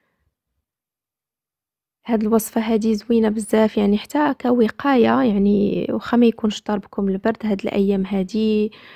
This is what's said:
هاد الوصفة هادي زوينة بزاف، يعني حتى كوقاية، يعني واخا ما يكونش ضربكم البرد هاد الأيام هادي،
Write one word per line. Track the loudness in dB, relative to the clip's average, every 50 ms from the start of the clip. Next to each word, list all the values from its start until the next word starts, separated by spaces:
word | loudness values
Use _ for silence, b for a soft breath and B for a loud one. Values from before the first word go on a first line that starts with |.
| _ _ _ _ _ _ _ _ _ _ _ _ _ _ _ _ _ _ _ _ _ _ _ _ _ _ _ _ _ _ _ _ _ _ _ _ _ _ _ _ _
هاد | -2 -2 0
الوصفة | 0 2 0 0 0 0 -4 -4
هادي | -2 0 -2 0 0 0 -2
زوينة | -2 -2 0 0 2 2 0
بزاف، | -2 -4 -6 -2 0 2 2 2 2 0
يعني | 0 2 2 0
حتى | -2 -4 -2 -2 0 0 -2 -2
كوقاية، | -2 0 2 2 2 0 -2 -4 -2 0 2 4 4 4 2 2
يعني | 2 2 2 2 2 2 2 2 2 0 -2 -2 -4 -4
واخا | -6 -6 -4 -2 2 4
ما | 4
يكونش | 4 2 0 -2 -4 -4 -4 -6 -6
ضربكم | -6 -6 -6 -8 -8 -4 -2 -2
البرد | -2 -2 -2 -4 -4 -4 -2
هاد | -4 -4 -4
الأيام | -4 -4 -2 0 0 0 0 0 -2
هادي، | -2 -2 -4 -4 -2 -2 -2 0 0 0 0 0 -2 B B B B B